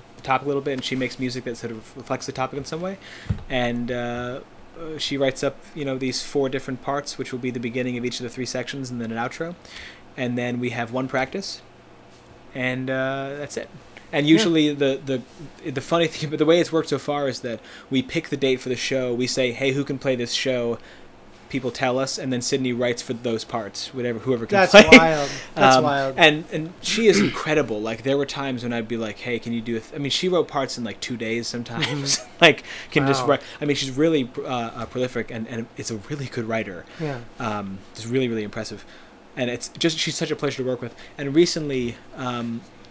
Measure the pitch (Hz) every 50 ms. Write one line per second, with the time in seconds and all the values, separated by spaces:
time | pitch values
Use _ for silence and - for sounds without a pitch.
0 | - - - - - - 131 131 135 143 139 139 139 143 135 127 - - 131 131
1 | 127 127 - - 131 127 120 127 - 127 117 - - 113 113 110 107 - - 139
2 | 117 - 135 127 - - 131 - 131 131 - 143 131 - 160 160 180 185 196 190
3 | - - - - - - - - - - 135 127 123 120 120 120 120 117 123 120
4 | 120 120 120 120 123 123 127 143 - - - - - - - - 165 156 156 143
5 | - - 143 135 139 135 127 - 151 139 135 - - - - 165 143 135 131 127
6 | 135 127 123 - - - - 147 135 131 135 131 - - 131 120 - 139 139 143
7 | 139 - - - 131 - 131 120 123 127 120 123 120 120 113 127 123 127 123 120
8 | 120 123 120 - 123 117 - 131 123 - - 127 123 - - 139 135 120 123 120
9 | 117 110 113 113 120 127 - - 160 170 180 - - - - - - - - -
10 | - - - - 127 120 123 123 123 123 123 120 123 123 113 120 117 110 120 127
11 | 135 131 - 131 131 131 - 196 190 - - - - - - - - - - -
12 | - - - - - - - - - - - 135 127 127 127 127 131 131 131 131
13 | 131 131 135 139 139 139 139 147 147 - - - - - - - - - - -
14 | - - - 147 147 151 160 170 - 175 165 160 151 151 147 139 143 135 135 135
15 | - 135 131 123 127 - - - 156 - - - - 170 131 139 - - 170 170
16 | 170 156 - - 156 143 156 147 156 151 170 175 156 - 160 160 160 - 147 131
17 | - - 147 143 143 135 117 - - 120 113 110 - - - - - - 135 131
18 | 127 - - 165 - - 151 139 139 127 127 123 - 127 127 110 - - 131 131
19 | 127 123 120 120 127 123 - 135 127 123 113 - 135 139 131 143 139 139 143 127
20 | - 139 131 120 120 117 - - - 135 127 123 120 117 113 - - - - -
21 | - - - - - - - - - - - 135 127 123 117 - 139 127 123 131
22 | 135 - - - 160 131 127 120 120 - 143 131 131 127 120 117 123 123 120 -
23 | - - 123 113 123 120 113 110 - - - 117 104 98 - - - - - 131
24 | 120 120 117 110 98 127 127 113 117 - 202 196 185 180 - 202 - 156 - 165
25 | 165 165 160 147 143 139 - - - - - 160 143 131 131 131 151 147 139 139
26 | 135 135 135 - 170 156 151 151 170 - - 156 156 165 - - - - - 220
27 | 233 208 180 196 202 131 - - - 151 156 151 131 113 110 104 107 110 113 113
28 | - 135 139 143 139 139 - 147 135 135 127 120 120 120 120 117 110 107 120 113
29 | 110 107 101 - - 123 120 110 - 117 117 117 110 117 113 110 - - - 147
30 | 143 135 - - 185 185 180 170 131 - - 143 131 123 - 123 117 104 101 -
31 | - - 127 110 113 110 117 120 117 - - 120 117 - 117 117 151 123 143 143
32 | 139 139 - - - - - - 175 156 123 - - - - - - - - 156
33 | 139 139 139 131 127 135 139 127 - - - - 151 147 139 - 135 135 127 135
34 | 156 165 160 147 123 120 - 151 - 151 127 120 117 113 - 123 113 - - 127
35 | 127 127 - 120 107 - 120 113 113 - 117 113 113 - - - 113 - 117 104
36 | 98 - 147 143 135 117 - 123 110 110 113 113 104 101 90 85 - - - -
37 | 165 147 135 127 78 - - - 127 110 104 104 98 98 95 95 - - - -
38 | 110 113 120 135 131 120 113 110 104 101 - 113 107 - 110 101 - - - -
39 | - - - - - - - 147 127 120 120 - - - - - 151 165 156 -
40 | - 165 - - 165 151 151 - 151 139 123 - 127 127 127 120 127 117 - -
41 | - - - - 143 139 139 160 175 170 - 170 156 143 135 131 123 117 110 -
42 | - - - - 131 123 120 120 117 117 117 120 - - - - - -